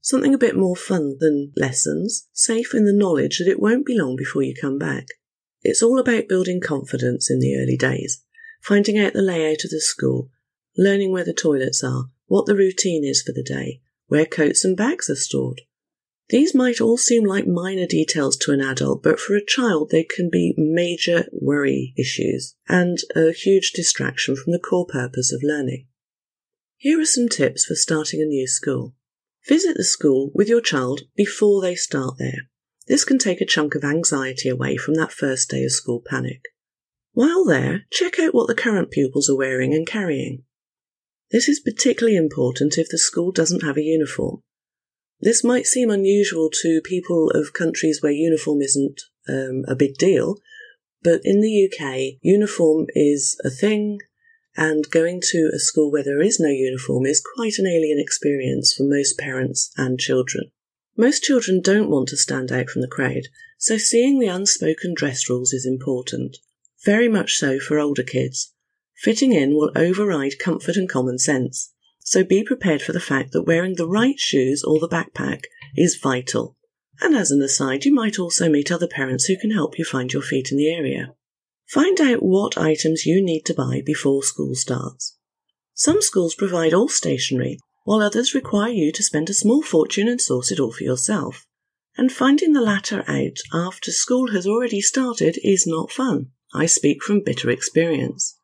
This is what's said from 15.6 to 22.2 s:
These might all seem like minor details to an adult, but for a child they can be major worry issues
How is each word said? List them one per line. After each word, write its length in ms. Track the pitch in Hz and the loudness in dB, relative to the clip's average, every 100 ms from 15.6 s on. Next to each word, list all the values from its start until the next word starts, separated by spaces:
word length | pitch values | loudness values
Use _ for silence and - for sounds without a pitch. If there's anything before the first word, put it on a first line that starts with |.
| _ _ _ _ _ _ _ | _ _ _ _ _ _ _
These 260 | 247 320 262 | 2 4 4
might 240 | 254 240 | 2 2
all 160 | 226 240 | 2 2
seem 300 | - 233 208 | 4 4 4
like 200 | 190 - | 0 0
minor 420 | 175 185 190 175 | -2 -2 -4 -2
details 500 | 160 156 160 139 - | 0 0 0 0 0
to 140 | - | 0
an 100 | 143 | 0
adult, 420 | 135 131 139 139 | 0 -2 -2 0
but 160 | 151 - | 0 0
for 160 | - 202 | 0 -2
a 100 | 202 | 0
child 440 | - 240 165 151 | 0 2 0 2
they 120 | 160 | 0
can 260 | 160 - 180 | 0 -4 -2
be 220 | 180 175 165 | 0 0 2
major 680 | 156 165 175 175 - 170 - | 2 2 0 -2 0 0 -2
worry 640 | - 139 143 139 135 127 131 | -4 -2 0 0 -2 -4 -4
issues 580 | 127 - | -4 -2